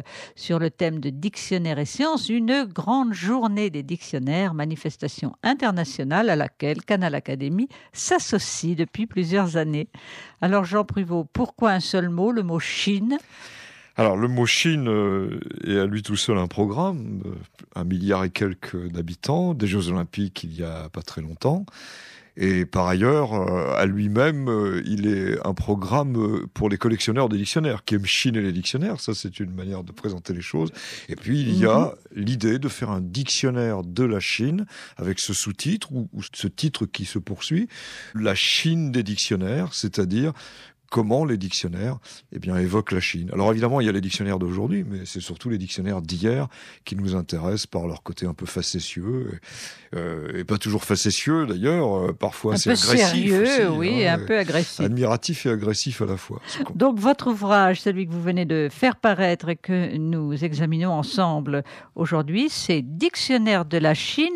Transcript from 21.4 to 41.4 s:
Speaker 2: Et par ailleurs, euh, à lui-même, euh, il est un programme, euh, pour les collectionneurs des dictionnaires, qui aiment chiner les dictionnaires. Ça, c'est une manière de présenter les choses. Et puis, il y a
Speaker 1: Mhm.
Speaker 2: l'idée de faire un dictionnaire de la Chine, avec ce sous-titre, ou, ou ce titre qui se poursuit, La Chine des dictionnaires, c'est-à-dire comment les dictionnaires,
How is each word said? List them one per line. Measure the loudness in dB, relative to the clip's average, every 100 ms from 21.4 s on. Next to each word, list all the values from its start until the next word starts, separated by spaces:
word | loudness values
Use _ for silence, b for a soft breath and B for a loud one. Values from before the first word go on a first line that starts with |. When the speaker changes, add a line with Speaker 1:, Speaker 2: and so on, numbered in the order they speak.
| 0 0 -2 B B B B B B -2
Speaker 2:
Et | 2 2 2
par | 2 2
ailleurs, | 4 4 4 2
euh, | 0 0 0 2 2
à | 2
lui-même, | 2 2 4 4 2 0
euh, | 0 2 0
il | -2 0 2
est | 2 0 0 -2
un |
programme, | -2 0 -2 2 2 2 2
euh, | 2 0 -4
pour | -2 0
les | 2
collectionneurs | 2 2 2 2 2
des | 2
dictionnaires, | 0 0 0 -2
qui | 0
aiment | 0
chiner | 0 0 2 2
les | 0
dictionnaires. | -2 -2 -2 -2 -4
Ça, | -4
c'est | -6 -6 -8
une | -8
manière | -6 -6 -8
de | -10
présenter | -8 -8 -6 -6
les | -8
choses. | -4 -2 -2 B B B -12
Et |
puis, | -8 -2 0
il | 2 4
y |
a | 6 6 4 0 -12 -4
Speaker 1:
Mhm. |
Speaker 2:
l'idée | -2 2 2 2
de | 0
faire | -4 -2
un | -2
dictionnaire | -2 -4 -2 0 2 2 0 -2
de | -2 0
la | 2 2
Chine, | 0 0 0 0 -2 B B -6
avec | -4 -2
ce | -2
sous-titre, | -2 -4 -4 -2 -2 -2
ou, | -6 -6
ou | -8 -10
ce | -6 -6
titre | -2 -2 -2
qui | -4 -4
se | -6 -6
poursuit, | -6 -8 -2 -2 -2 B B B B -2
La | 0
Chine | 2 2 2 2 2 2
des | 0
dictionnaires, | 0 -2 0 0 0 -2 -2
c'est-à-dire | -4 -2 0 0 2 0 -4 B B B _ _
comment | 0 2 2
les | 2
dictionnaires, | 0